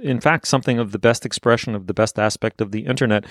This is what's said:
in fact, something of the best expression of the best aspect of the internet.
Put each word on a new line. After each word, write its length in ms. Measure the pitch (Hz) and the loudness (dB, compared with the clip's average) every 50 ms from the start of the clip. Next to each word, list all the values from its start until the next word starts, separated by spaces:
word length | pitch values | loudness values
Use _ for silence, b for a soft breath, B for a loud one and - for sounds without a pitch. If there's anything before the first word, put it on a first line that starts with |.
in 200 | - 139 127 113 | -2 -2 -2 0
fact, 240 | - 151 165 151 - | 2 2 2 2 0
something 320 | - 143 131 - 135 120 117 | 0 0 0 2 0 0 0
of 140 | 117 98 | -2 -4
the 60 | 104 98 | -2 0
best 280 | - 117 120 - - | 2 2 2 2 -2
expression 480 | 123 - - - 117 117 - - 123 107 | -8 -6 -2 2 2 2 2 0 -4 -6
of 120 | 101 92 | -6 -6
the 60 | 98 | -4
best 260 | 101 - 110 - - 107 | 0 0 0 0 0 0
aspect 440 | 107 107 - - - 113 - - | 0 0 0 -2 -4 -4 -2 -4
of 80 | 110 98 | -6 -4
the 160 | 104 110 - | -4 -6 -2
internet. 400 | 131 127 - 135 113 104 101 - B | -2 0 2 2 2 2 2 0 B